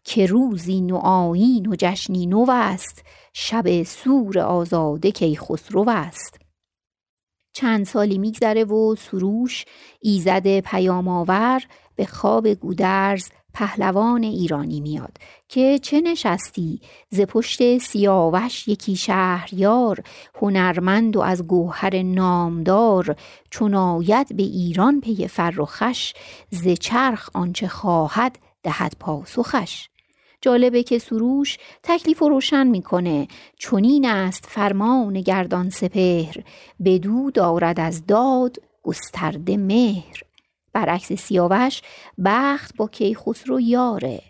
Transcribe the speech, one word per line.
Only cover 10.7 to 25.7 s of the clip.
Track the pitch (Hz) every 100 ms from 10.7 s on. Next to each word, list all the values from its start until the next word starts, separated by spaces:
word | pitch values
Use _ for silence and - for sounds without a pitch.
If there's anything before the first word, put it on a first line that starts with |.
| 196 185 180 185
آور، | 180 175 190 240 262 - _ _ -
به | 190
خواب | - 202 226 220
گودرز، | 190 170 180 185 190 196 196 - _ _
پهلوان | - 202 214 196 190 226 240
ایرانی، | 220 196 165 147 143 151
میاد | 147 151 120 - - - -
که | 254 262 277
«چه | - 294
نشستی | 339 339 214 180 - - 165 - - - -
ز | 190
پشت | 196 226 240 - 247 247
سیاوش | - 208 202 190 165 180 240 - -
یکی | 208 - 185
شهریار، | - 190 185 175 - 185 196 240 233 185 - - -
هنرمند | - 208 190 185 175 185 208 226 208
و |
از | 185 185 165
گوهر | 180 170 - 190 185
نامدار، | 185 185 185 175 170 170 165 196 226 190 180 147 - - -
چون | - 208
آید | 196 180 170 170 226 277 196
به |
ایران | 190 185 175 170 233 285
پی | 226 196 185
فرخش، | - 170 180 147